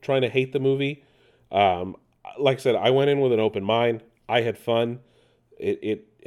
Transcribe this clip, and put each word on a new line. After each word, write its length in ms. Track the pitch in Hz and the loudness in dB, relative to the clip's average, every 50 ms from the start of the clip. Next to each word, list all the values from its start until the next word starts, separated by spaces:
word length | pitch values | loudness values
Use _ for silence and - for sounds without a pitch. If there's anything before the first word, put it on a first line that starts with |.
trying 200 | - 147 135 135 | -4 -2 0 0
to 80 | 123 113 | 0 0
hate 220 | - 131 131 131 | 0 0 -2 0
the 80 | 147 139 | -2 -2
movie. 440 | 135 135 135 139 139 143 147 - _ _ _ _ _ _ _ _ _ - | 0 0 0 0 -2 -4 -6 -10 _ _ _ _ _ _ _ _ _ -4
Um, 440 | - 98 101 95 90 87 92 95 - - _ _ _ _ - - - | 0 2 2 2 2 0 -4 -8 -10 -12 _ _ _ _ -20 -14 -6
like 200 | 120 143 135 131 | -2 0 0 0
I 40 | - | 0
said, 140 | - 131 110 | 0 0 2
I 140 | 92 101 120 | 2 2 2
went 180 | 131 139 139 143 | 2 4 2 2
in 100 | 143 139 | 2 2
with 100 | 135 127 | 2 2
an 80 | 117 107 | 2 2
open 240 | 110 107 104 101 98 | 2 0 -2 -2 -2
mind. 400 | 104 113 117 120 120 113 110 - - _ _ _ | 0 0 2 2 0 0 -2 -8 -18 _ _ _
I 140 | - 113 123 | -2 0 0
had 160 | 113 117 101 | 0 -2 -4
fun. 420 | - - 117 117 117 117 120 120 131 - _ _ _ _ _ _ _ _ _ - | -4 -4 -2 0 0 0 -2 -6 -10 -16 _ _ _ _ _ _ _ _ _ -16
It, 220 | - - 101 101 - | -6 -4 -4 -4 -4
it 260 | - 107 104 - - _ _ _ - | -4 -6 -6 -6 -8 _ _ _ -14